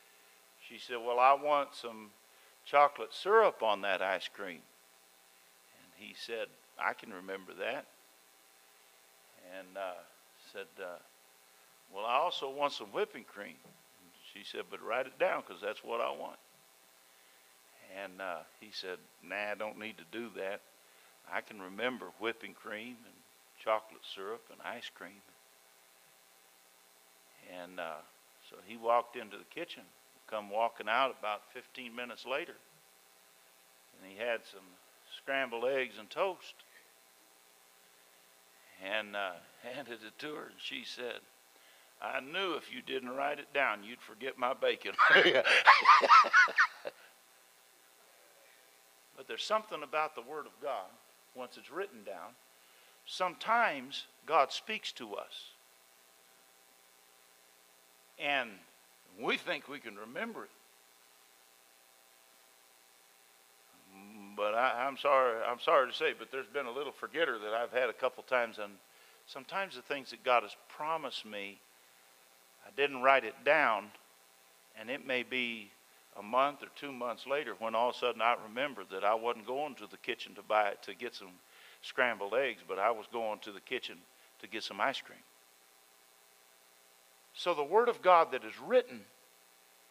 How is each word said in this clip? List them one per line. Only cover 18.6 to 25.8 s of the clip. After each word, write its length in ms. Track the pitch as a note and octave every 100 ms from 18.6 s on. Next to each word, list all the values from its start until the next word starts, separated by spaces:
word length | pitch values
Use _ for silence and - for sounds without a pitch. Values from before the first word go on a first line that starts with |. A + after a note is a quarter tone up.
he 100 | G#2+
said, 280 | G2 F#2+ F2+ - -
"Nah, 300 | E2 G2 G#2
I 20 |
don't 240 | G2+ G#2+ -
need 180 | G#2+ G2+
to 80 |
do 240 | E2 A2 A#2 F#2
that. 240 | F#2+ G2 - - - - - - -
I 80 | F#2+
can 220 | A2+ G#2+
remember 440 | F#2 G2 A#2+ A#2+ F#2 E2+
whipping 360 | A2 A2 G2+
cream 440 | F#2 G#2+ G#2+ A#2+ A#2+
and 100 | G#2+ - - - - -
chocolate 460 | A2 A2 - -
syrup 460 | - - G2 A#2 -
and 100 | -
ice 280 | E2 A#2 -
cream." 320 | - F2 G2+ - - - - _ -